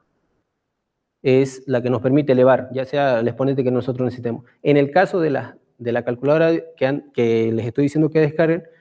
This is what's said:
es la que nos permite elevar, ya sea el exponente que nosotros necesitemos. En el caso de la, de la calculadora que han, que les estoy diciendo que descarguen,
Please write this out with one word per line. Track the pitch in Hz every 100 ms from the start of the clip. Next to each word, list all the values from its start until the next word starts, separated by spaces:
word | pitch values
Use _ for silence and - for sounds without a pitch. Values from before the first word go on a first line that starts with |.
| _ _ _ _ _ _ _ _ _ _ _ _
es | 139 131 135 - -
la | 127
que | 123
nos | 120
permite | 131 143 139
elevar, | 127 127 123 -
ya | 131
sea | 127 143 139 117
el | 120
exponente | 120 135 139
que | 123
nosotros | 123 117 123
necesitemos. | 127 - 117 113 - _
En | - 143
el | 143
caso | 180 196 190
de | 156
la, | 135 120 - _ _
de | 120
la | 120
calculadora | 120 120 135 156 165 165 - -
que | 131
han, | 143 -
que | - 117 113 113
les | 113 113
estoy | 127
diciendo | 143 156 156
que | 156
descarguen, | 151 156 160 165 - _